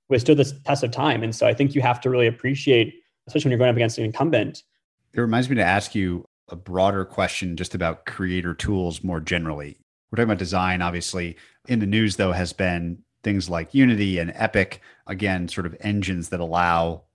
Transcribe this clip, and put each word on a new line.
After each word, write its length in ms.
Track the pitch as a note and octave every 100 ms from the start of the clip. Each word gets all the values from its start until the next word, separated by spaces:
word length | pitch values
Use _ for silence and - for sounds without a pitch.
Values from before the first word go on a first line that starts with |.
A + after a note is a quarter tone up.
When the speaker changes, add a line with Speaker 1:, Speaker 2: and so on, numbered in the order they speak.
| -
Speaker 1:
withstood 280 | B2+ B2 D3
the 160 | C3 - -
test 180 | C#3
of 80 | A#2+
time. 320 | C3+ D3 A#2+
And 120 | A2+ A2+
so 120 | A#2
I 60 |
think 220 | A2+ C#3 C#3+
you 60 |
have 200 | B2 A#2+
to 80 | B2+
really 180 | B2 A#2
appreciate, 680 | A#2 B2+ C#3 C#3 A#2+ A2 - _ _ -
especially 200 | D3+ C#3+
when 40 |
you're 80 | A#2+
going 100 | B2+
up 60 | A#2
against 220 | A#2 A#2+
an 80 | A2
incumbent. 580 | A2 D#3 B2+ G#2 - - _ _ _ _
Speaker 2:
It 80 | G#2+
reminds 280 | A#2 A#2 B2+
me 60 | B2
to 80 |
ask 320 | F2 G2 - G#2+
you 300 | F#2 F2 - _ -
a 60 | F2
broader 500 | F#2 F2+ G2 G2 F#2
question 500 | - F#2 - F#2 E2
just 180 | F2+
about 320 | F2 E2 D#2+ -
creator 480 | - F#2 F2+ F2
tools 500 | E2 - G2 F2 D#2+
more 180 | F#2 E2
generally. 560 | D#2 F2 E2 D2 C#2+ - _ _ _
We're 60 | A2
talking 120 | A#2
about 100 | F#2+
design, 420 | F2+ F#2+ F2+ F2+
obviously. 560 | F2 F2 - F#2 F2 - - _ -
In 120 | A#2+
the 60 | G2+
news, 320 | A2 A2 F#2+
though, 160 | G2
has 180 | F2+ F2
been 500 | - F#2 F2 E2+ F2 _ _
things 260 | G#2+ G2 F2
like 240 | E2+ E2
Unity 460 | C#3 C3 G#2+ G2+ F2+
and 140 | E2+ -
Epic, 460 | A2 G#2 F#2 - - _ -
again, 400 | F#2+ G2+ F#2 F2
sort 180 | - E2+
of 120 | D#2+
engines 500 | G#2 G#2 F2+ F2+ E2+
that 120 | F2+
allow 640 | E2 E2+ F2 E2+ E2 E2 -